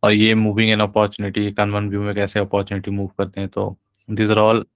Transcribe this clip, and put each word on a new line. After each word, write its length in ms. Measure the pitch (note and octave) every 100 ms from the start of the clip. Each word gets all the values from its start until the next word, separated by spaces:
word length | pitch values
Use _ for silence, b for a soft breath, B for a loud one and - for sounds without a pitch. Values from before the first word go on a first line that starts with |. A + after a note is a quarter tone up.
और 80 | G#2
ये 240 | G#2 A2 A2
moving 400 | G#2+ G#2 A2 G#2+
an 60 |
opportunity, 680 | G#2+ G#2+ G#2 - G2+ G2+ G#2
Kanban 300 | G2+ G2+ G2+
view 180 | G#2 G2+
में 160 | G#2 G2+
कैसे 240 | G2+ G#2+
अपॉर्चुनिटी 520 | G2 G2+ G2 G2+ F#2
मूव 160 | G2+ F#2+
करते 340 | - G2 G2
हैं, 80 | F#2+
तो 280 | - G2+ G2+ _ _ -
these 200 | G#2+ G#2+
are 80 | G#2+
all 260 | G#2+ A2 -